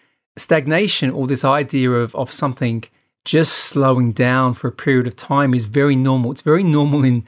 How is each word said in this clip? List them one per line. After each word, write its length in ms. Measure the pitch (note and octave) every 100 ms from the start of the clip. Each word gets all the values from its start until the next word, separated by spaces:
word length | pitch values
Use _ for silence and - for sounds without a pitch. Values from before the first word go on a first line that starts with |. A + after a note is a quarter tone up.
| _ _ _ -
stagnation, 720 | - D#3+ C3+ E3 G#3 - C3
or 160 | C#3 C3
this 180 | C3 C3+
idea 460 | C#3+ C#3 C#3 B2+
of, 240 | A#2+ A#2 -
of 180 | B2+
something 520 | - C#3+ B2 A#2+ A#2 - _ _ _
just 300 | - D#3 A#3
slowing 600 | - - D3 C3+ B2+ A#2+
down 420 | G#2+ B2 C3 B2+ A#2+
for 120 | B2
a 40 |
period 340 | - - B2+ A#2+
of 100 | -
time, 380 | - C#3 C#3
is 120 | B2 G#2+
very 300 | C#3 C#3+ C3
normal. 360 | C3 C3 A#2+
It's 100 | -
very 220 | D#3 D#3+
normal 400 | F#3 D3 D3 C#3+
in 200 | C3 A#2+